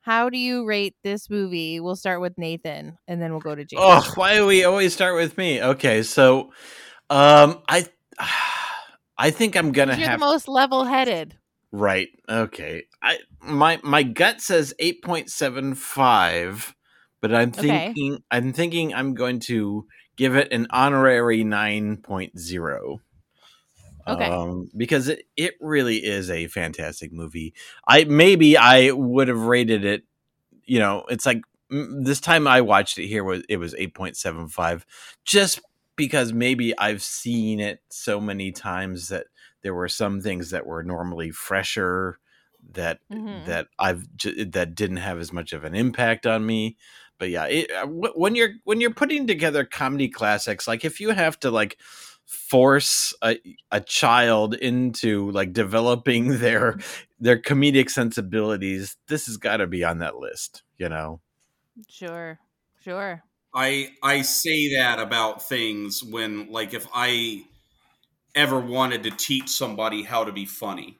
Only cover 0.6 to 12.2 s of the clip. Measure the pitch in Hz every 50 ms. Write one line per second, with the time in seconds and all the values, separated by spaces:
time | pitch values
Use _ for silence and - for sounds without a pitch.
0.6 | 240 214 214 208 202 196 - _ _ 196 202 208 - - 208 208 196 190 180 170
1.6 | 160 160 160 165 165 180 180 185 - 196 185 175 180 180 175 - 170 160 165 165
2.6 | _ 165 147 147 151 151 165 _ _ - 175 170 170 165 160 156 151 156 151 147
3.6 | 147 143 - 135 185 190 180 156 131 - - 180 185 190 208 214 208 196 196 190
4.6 | 185 180 185 196 196 180 170 - 190 180 180 165 170 156 - - 185 175 147 120
5.6 | 101 127 131 131 - 135 113 110 110 - - - 135 131 127 135 131 - - -
6.6 | - - - - - - - - _ _ 143 139 143 147 151 147 147 147 165 -
7.6 | _ - 147 175 175 - _ _ _ _ - - - - - - - - - -
8.6 | - - - - - - - _ _ _ _ - 117 151 156 - 226 214 180 190
9.6 | 165 156 135 139 139 135 127 120 330 - - - 294 285 302 311 - - 269 262
10.6 | 269 269 262 262 262 247 262 262 262 247 214 170 160 160 - _ _ _ _ _
11.6 | _ _ - 101 104 101 95 95 95 - _ _